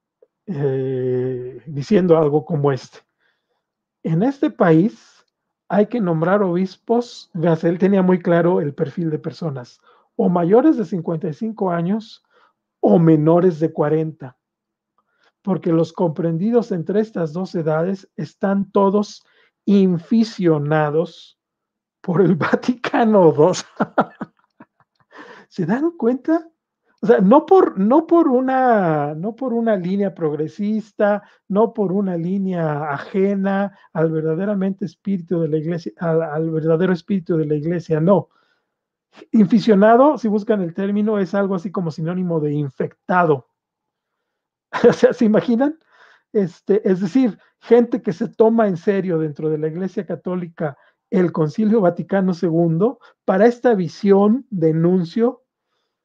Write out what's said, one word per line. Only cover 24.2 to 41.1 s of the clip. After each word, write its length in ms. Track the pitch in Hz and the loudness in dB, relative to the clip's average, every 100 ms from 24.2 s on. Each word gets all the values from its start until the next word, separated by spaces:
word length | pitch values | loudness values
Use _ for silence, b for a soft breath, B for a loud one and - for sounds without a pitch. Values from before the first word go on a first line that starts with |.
| - _ _ _ - _ _ _ _ B B B B | -18 _ _ _ -20 _ _ _ _ B B B B
¿Se 180 | - 160 | -6 -2
dan 260 | 247 330 | -2 -2
cuenta? 560 | 339 233 262 - 330 330 _ _ _ _ _ | -2 -2 -2 -2 -2 -4 _ _ _ _ _
O 60 | 202 | 2
sea, 140 | 240 | 4
no 260 | 185 277 302 | 6 6 6
por, 320 | 381 - 190 | 4 4 0
no 280 | 202 277 320 | 2 2 4
por 220 | 339 311 | 4 4
una, 840 | 247 262 262 254 214 170 156 147 | 2 0 2 2 2 2 0 -2
no 220 | 156 202 226 | -6 -8 -6
por 180 | 262 | -4
una 220 | 233 226 202 | -2 0 -2
línea 380 | 175 202 196 | -2 -2 -4
progresista, 1080 | 190 156 147 156 - 208 220 - - 208 202 b b - | -2 -4 -4 -6 -6 -6 -6 -6 -2 0 -2 b b -10
no 240 | 196 226 | -6 -4
por 200 | - 190 | -4 -4
una 240 | 190 190 175 | -2 -4 -4
línea 760 | 170 202 190 175 160 147 151 | -4 -4 -4 -4 -4 -6 -8
ajena 840 | 139 - 196 196 202 196 196 196 b b | -10 -6 -2 -2 -2 -2 -2 -4 b b
al 180 | 165 160 | -4 -2
verdaderamente 720 | 160 156 160 202 202 190 190 | -2 -4 -4 -4 -4 -4 -4
espíritu 560 | 180 - - 196 165 175 | -10 -10 -6 -6 -4 -4
de 80 | 160 | -2
la 100 | 156 | -2
iglesia, 340 | 156 170 - - | -4 -8 -10 -8
al, 240 | 170 160 | -2 -2
al 280 | 160 151 160 | -2 -4 -4
verdadero 420 | 160 156 160 190 | -2 0 0 0
espíritu 440 | 175 - 196 165 165 | -2 -4 -4 -2 -2
de 100 | 151 | -2
la 80 | |
iglesia, 460 | 151 156 175 165 156 | -4 -4 -6 -4 0
no. 280 | 170 185 - _ _ _ _ _ _ _ _ B - | 2 2 0 _ _ _ _ _ _ _ _ B -2
Inficionado, 840 | 226 190 220 226 196 214 233 285 262 | 2 4 2 4 4 6 6 4 2
si 100 | 220 | -2
buscan 320 | 214 208 214 | -2 -2 -2
el 140 | 170 | -4
término, 440 | 170 196 208 214 | -6 -4 -2 -2